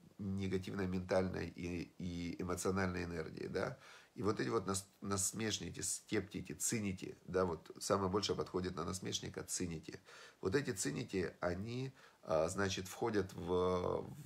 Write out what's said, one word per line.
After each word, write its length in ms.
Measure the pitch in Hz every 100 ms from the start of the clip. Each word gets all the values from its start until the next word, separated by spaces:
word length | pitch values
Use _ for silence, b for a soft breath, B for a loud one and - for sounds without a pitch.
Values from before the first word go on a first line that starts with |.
| - -
негативной 680 | 98 98 95 95 92 101 92
ментальной 600 | 92 90 95 92 90 87
и, 480 | - 87 87 78 -
и 440 | 90 87 87 82
эмоциональной 640 | 90 90 101 92 95 90
энергии, 420 | 87 85 80 - -
да. 300 | 90 - 135 B B B
И 80 | -
вот 180 | 95 110
эти 80 | 131
вот 180 | 113 98
нас-, 220 | 95 - -
насмешники, 800 | 101 98 95 - 110 98 85 90
скептики, 720 | 85 - - 107 95 90 -
циники, 640 | 78 - 120 101 95 - - -
да, 180 | 87
вот 260 | 92 82 - -
самое 300 | - 98 95
большее 260 | 101 98 85
подходит 400 | - 92 90 87
на 80 |
насмешника — 580 | 82 92 - - 90 -
циники. 580 | - - 90 80 - - - B B B
Вот 120 | 92
эти 160 | 95 143
циники, 640 | 107 - - 123 95 85 -
они, 540 | 87 87 110 123 131 - B B
а, 240 | - 78 80
значит, 380 | 92 98 95 92
входят 440 | - 120 107 92
в, 720 | - 85 90 92 90 90 90 - -